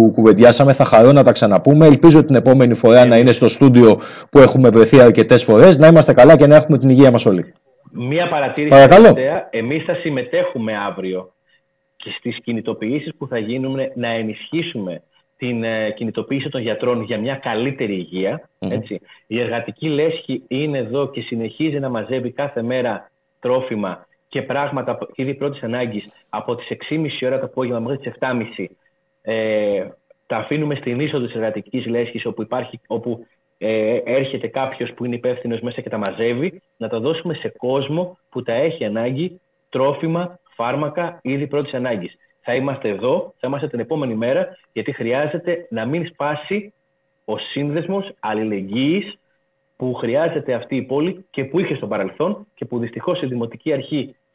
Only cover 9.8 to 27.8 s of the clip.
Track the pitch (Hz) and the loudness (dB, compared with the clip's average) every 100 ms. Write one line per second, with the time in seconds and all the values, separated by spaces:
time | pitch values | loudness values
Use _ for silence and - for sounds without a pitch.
9.8 | - 170 160 131 123 170 180 127 110 104 | -6 -8 -6 -8 -6 -4 -4 -6 -8 -6
10.8 | 101 92 92 92 92 _ _ _ _ _ | -8 -8 -10 -10 -12 _ _ _ _ _
11.8 | _ _ - - 120 117 - 113 113 110 | _ _ -20 -14 -12 -12 -10 -8 -8 -8
12.8 | 110 143 151 - 135 120 107 127 135 135 | -8 -8 -10 -14 -10 -10 -8 -8 -8 -8
13.8 | 135 123 120 113 110 107 - 160 165 120 | -10 -8 -8 -8 -8 -12 -10 -10 -8 -10
14.8 | 92 85 _ _ _ _ 123 117 113 110 | -12 -14 _ _ _ _ -10 -8 -8 -6
15.8 | 107 107 113 110 107 139 143 135 113 110 | -8 -8 -10 -10 -8 -8 -8 -10 -8 -6
16.8 | 123 120 107 110 120 135 123 107 131 135 | -6 -6 -6 -8 -8 -10 -8 -6 -6 -6
17.8 | 113 95 87 90 98 156 - _ 95 123 | -8 -8 -10 -8 -8 -8 -14 _ -10 -8
18.8 | - 98 - _ _ 110 113 117 - - | -10 -14 -16 _ _ -8 -6 -8 -10 -10
19.8 | 156 143 160 165 - 131 - 131 151 139 | -6 -4 -4 -6 -10 -12 -8 -8 -6 -8
20.8 | 113 135 139 120 110 117 113 - 156 143 | -8 -8 -8 -10 -12 -10 -10 -8 -8 -6
21.8 | 135 117 107 131 120 127 143 120 117 127 | -8 -8 -8 -8 -8 -10 -10 -8 -6 -6
22.8 | 123 98 - _ _ _ 123 127 127 110 | -6 -8 -14 _ _ _ -6 -4 -6 -8
23.8 | 98 87 _ _ _ 139 - 139 143 135 | -8 -12 _ _ _ -12 -8 -8 -6 -8
24.8 | 123 - - - 135 139 143 135 117 123 | -8 -10 -12 -10 -10 -8 -10 -10 -10 -8
25.8 | 120 104 - _ _ 107 - 117 - 120 | -8 -10 -14 _ _ -12 -10 -12 -12 -16
26.8 | - 156 151 - 127 135 - - 127 120 | -10 -8 -8 -8 -6 -6 -8 -8 -8 -8